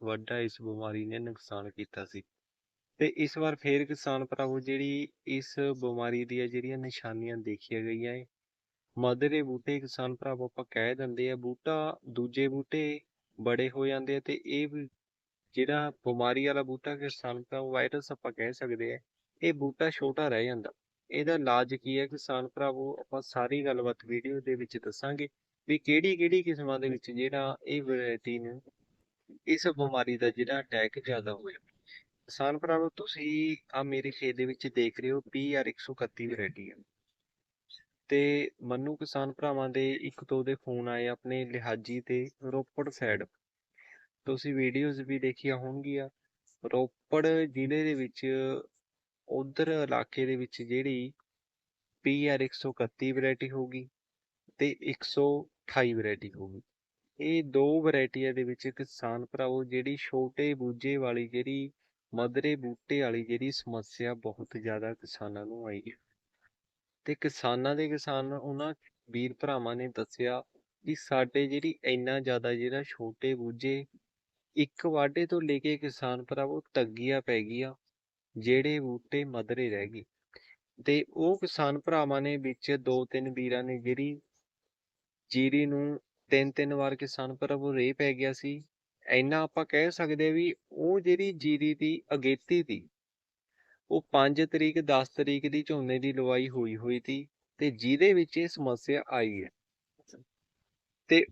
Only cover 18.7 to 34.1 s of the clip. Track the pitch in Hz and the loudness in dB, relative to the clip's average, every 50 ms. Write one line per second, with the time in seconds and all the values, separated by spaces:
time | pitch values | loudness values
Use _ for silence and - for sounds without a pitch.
18.7 | 120 113 113 120 123 131 _ _ _ _ _ _ _ - 170 170 156 143 139 139 | -4 -2 -4 -6 -6 -8 _ _ _ _ _ _ _ -2 0 0 0 2 -2 -4
19.7 | 131 - 160 160 156 - 143 135 131 156 151 139 120 110 117 123 123 113 104 - | 0 0 0 0 0 0 -2 -2 0 0 0 2 2 2 2 0 -2 -4 -6 -8
20.7 | - _ _ _ _ _ _ - - 143 147 160 165 156 139 127 120 123 127 123 | -12 _ _ _ _ _ _ -6 -4 -2 2 2 2 2 4 6 6 6 4 2
21.7 | 135 131 - 131 135 135 139 139 147 143 - - 135 127 127 123 - 139 139 139 | -2 -6 -4 -2 0 0 0 -2 -4 -10 -6 -4 -2 -2 -2 -4 -4 -2 -2 -2
22.7 | 131 131 135 139 143 - - - 135 135 131 - - 127 120 120 139 143 139 139 | 0 -2 -4 -6 -6 -8 -10 -8 -8 -8 -8 -4 -2 -2 0 2 0 0 2 2
23.7 | 127 123 120 123 117 _ - 117 120 120 117 131 139 135 131 131 131 123 120 - | 0 2 0 0 -2 _ -4 -4 -4 -2 -2 -2 -4 -4 0 -2 -2 -2 -2 -6
24.7 | - 117 - 107 104 - 139 139 143 143 147 139 _ _ _ _ _ _ _ - | -8 -8 -8 -6 -8 -6 -4 -4 -4 -4 -6 -8 _ _ _ _ _ _ _ 0
25.7 | 151 151 - 147 147 160 165 190 185 170 170 170 180 185 170 170 156 143 143 135 | 0 0 4 4 4 6 6 4 2 4 4 4 4 4 4 2 -2 -2 -2 -2
26.7 | 135 131 131 135 127 117 - 123 120 123 131 135 139 139 135 135 139 - - 135 | -2 -2 -2 -2 -4 -4 -6 -8 -4 -2 -2 0 0 0 -2 -2 -4 -6 -6 -4
27.7 | 143 147 139 131 131 123 123 120 117 113 - 120 120 117 120 117 120 135 _ - | -4 -4 0 0 -2 0 0 -2 -2 -4 -4 -6 -6 -4 -6 -8 -10 -12 _ -20
28.7 | _ _ _ _ _ _ _ _ _ _ _ _ - - - - 160 156 - 175 | _ _ _ _ _ _ _ _ _ _ _ _ -20 -10 0 0 0 2 2 0
29.7 | 151 143 143 135 131 123 120 127 123 113 123 120 - 120 123 123 139 139 135 - | 2 2 0 0 2 0 0 0 0 2 2 2 2 2 -2 0 0 -4 -4 -2
30.7 | 117 110 110 110 - - - 135 123 113 104 107 104 98 101 95 - - _ _ | 0 0 0 0 0 -6 -4 -2 -4 -2 -2 -4 -8 -8 -8 -12 -14 -14 _ _
31.7 | _ _ _ - - - _ _ _ _ _ - - - 135 139 147 151 - 165 | _ _ _ -20 -20 -20 _ _ _ _ _ -16 -6 0 0 0 0 0 0 2
32.7 | 165 160 165 165 - - 208 - - 156 147 151 151 156 156 160 156 - _ - | 2 2 2 0 -2 -6 -10 -10 -8 -4 -4 -2 0 0 0 0 -2 -4 _ -6
33.7 | - 135 139 139 135 135 135 139 | -4 -4 -2 -2 -2 -2 -2 -4